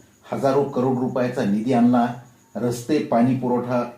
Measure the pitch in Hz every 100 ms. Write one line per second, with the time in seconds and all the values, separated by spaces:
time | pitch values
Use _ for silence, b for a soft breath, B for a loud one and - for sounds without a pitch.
0 | b b - 117 135 139 139 127 127 127
1 | 127 131 123 135 104 104 113 120 120 123
2 | 120 - b b b 107 123 120 - 151
3 | - 117 123 127 123 123 123 127 117